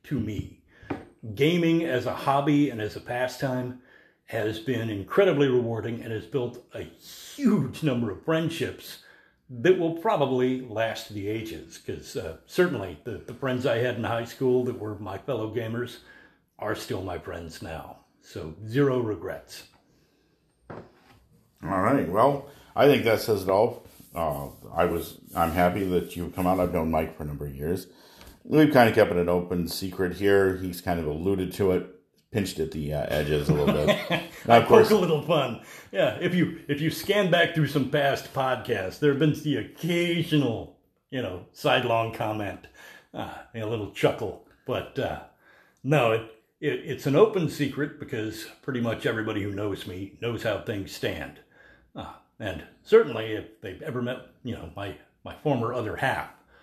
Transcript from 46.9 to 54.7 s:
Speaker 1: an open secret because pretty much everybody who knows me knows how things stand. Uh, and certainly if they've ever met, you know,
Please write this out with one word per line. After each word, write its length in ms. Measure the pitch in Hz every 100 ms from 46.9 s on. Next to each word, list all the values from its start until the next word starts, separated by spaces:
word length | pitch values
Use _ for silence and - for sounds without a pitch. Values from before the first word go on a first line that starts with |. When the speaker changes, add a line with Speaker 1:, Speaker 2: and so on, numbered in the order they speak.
| 127 143
Speaker 1:
an 100 | 143
open 340 | 214 196 156
secret 500 | - 143 - 147 -
because 480 | - 113 107 107 - -
pretty 180 | - 123
much 240 | 117 110 135
everybody 380 | 110 110 104
who 80 | 101
knows 340 | 98 104 95 101
me 320 | 90 98 -
knows 200 | 113 110
how 200 | 113 95
things 300 | - 104 92
stand. 480 | - 117 90 69 - - _ - - _ -
Uh, 180 | 82 - _ -
and 240 | 104 82 - -
certainly 520 | - 220 151 113 110
if 280 | 107 - -
they've 220 | 104 92
ever 180 | - 123
met, 200 | 120 127 - _
you 120 | 123 104
know, 160 | 85